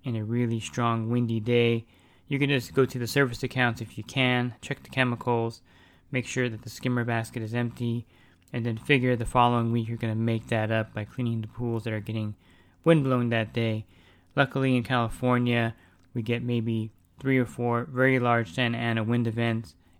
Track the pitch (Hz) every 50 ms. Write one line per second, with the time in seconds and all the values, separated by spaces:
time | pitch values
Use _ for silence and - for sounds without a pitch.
0 | - 131 117 110 107 107 117 120 123 113 117 113 107 - - - 120 117 113 113
1 | 110 113 120 123 120 113 113 113 107 120 120 120 117 117 117 113 113 - _ _
2 | _ _ _ _ _ - 143 135 143 139 143 127 117 - - 139 131 123 - 127
3 | 120 113 - 143 143 127 117 - - 123 - 131 123 120 113 - 113 - - -
4 | 110 - - 139 131 127 123 123 123 123 113 - - - 135 - - - - 135
5 | 131 123 120 113 - 123 120 117 113 117 113 - _ _ _ - - - _ _
6 | _ _ 143 127 120 - - 131 127 123 110 110 - 113 - - - 127 123 123
7 | 117 120 117 113 113 - - 120 110 107 113 120 120 117 - - 120 120 117 120
8 | 113 - _ _ - - _ _ _ _ - 127 113 120 113 110 - - 147 131
9 | 123 127 123 113 117 - - 127 120 120 120 120 117 117 117 117 113 110 117 113
10 | 117 113 110 110 113 113 113 110 110 - 120 110 107 107 113 110 110 - - 107
11 | 107 - - - 123 117 117 113 110 107 - - 123 120 117 113 107 117 110 107
12 | 104 110 107 110 107 107 104 - _ _ - - _ _ _ _ - 160 165 156
13 | 135 135 131 123 120 117 117 113 110 107 - 120 113 113 110 110 110 - _ -
14 | - _ _ _ _ _ _ 143 139 135 - 139 135 131 127 123 117 - 131 120
15 | 117 110 - - 127 123 123 123 123 123 120 117 117 113 113 - _ _ _ _
16 | _ _ - 120 110 117 120 120 120 120 120 120 113 117 113 113 110 110 - _
17 | _ _ _ - - 135 135 131 123 - - - 120 120 117 120 120 - 131 123
18 | 131 135 131 131 123 120 120 117 113 - - 131 127 117 117 117 120 117 113 113
19 | 110 110 120 120 117 117 110 117 117 117 113 113 113 - - _ _ _ _